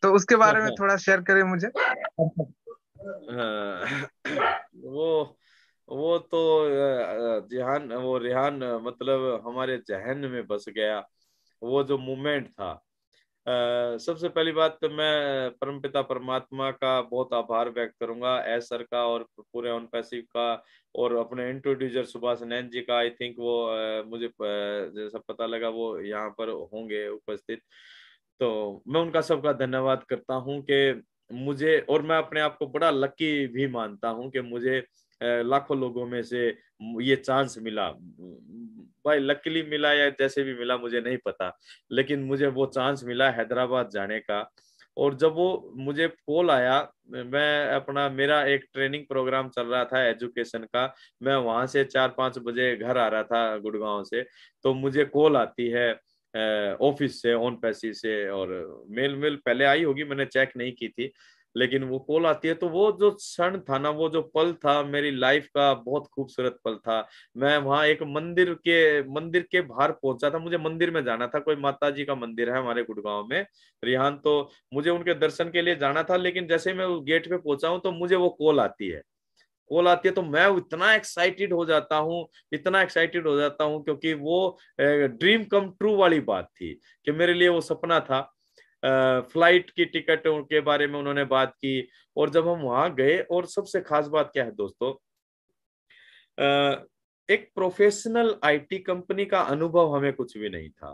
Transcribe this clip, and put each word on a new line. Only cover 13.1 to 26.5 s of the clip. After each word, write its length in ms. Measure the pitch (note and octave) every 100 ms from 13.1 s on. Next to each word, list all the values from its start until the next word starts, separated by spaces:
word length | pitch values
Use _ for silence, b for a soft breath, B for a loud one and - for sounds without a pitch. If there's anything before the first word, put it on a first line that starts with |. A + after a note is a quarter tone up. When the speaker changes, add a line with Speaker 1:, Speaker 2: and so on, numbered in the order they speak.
| _ _ _ -
Speaker 2:
अ, 520 | B2 A#2+ A#2+ A#2+ A#2
सबसे 300 | A#2 D#3+ E3+
पहली 240 | E3 E3
बात 260 | D#3 D#3+ D#3
तो 100 | D#3+
मैं 600 | D3+ D#3 D3+ C#3+ C#3 B2+
परमपिता 520 | B2 C3+ C#3 C#3 C#3
परमात्मा 680 | C3+ B2+ B2+ C3 A#2+ C3+ C3+
का 300 | B2 C3 C3
बहुत 340 | A#2+ A#2+ B2+
आभार 360 | A#2+ A2 A2+ A#2+
व्यक्त 240 | A#2 A#2 _
करूंगा, 440 | A#2 A#2 B2 B2+ -
एस 220 | A#2 A#2+
सर 140 | A#2+
का 240 | A#2+ A#2+ A#2+
और 220 | A#2 A#2 _
पूरे 300 | G#2+ A#2+ A#2+
ऑन 160 | A#2 A#2
पैसिव 360 | A#2 A2+ A#2+
का 420 | A#2 A#2+ A#2 A2+ b b b -
और 200 | B2 A#2
अपने 340 | A#2 B2 B2
इंट्रोड्यूसर 540 | C3 C#3 C3+ C3 B2
सुभाष 380 | A#2+ A#2+ A#2+ A#2+
नैन 260 | A#2 A#2+ B2
जी 120 | A#2+
का। 220 | B2 A#2+
I 40 | A#2+
think 260 | A#2+ B2 A#2+
वो, 280 | A#2+ A#2 A#2
अ, 380 | A2 A2 A2
मुझे 240 | A2 A#2 A#2
प-, 640 | _ G#2+ G#2 G#2 G#2 F#2 G2+
जैसा 220 | G#2+ G#2+
पता 280 | - A2+ A2+
लगा 220 | A2+ A2+
वो 320 | A2+ A2+ G2
यहाँ 300 | G2 G#2 G#2+
पर 180 | G#2
होंगे 600 | A2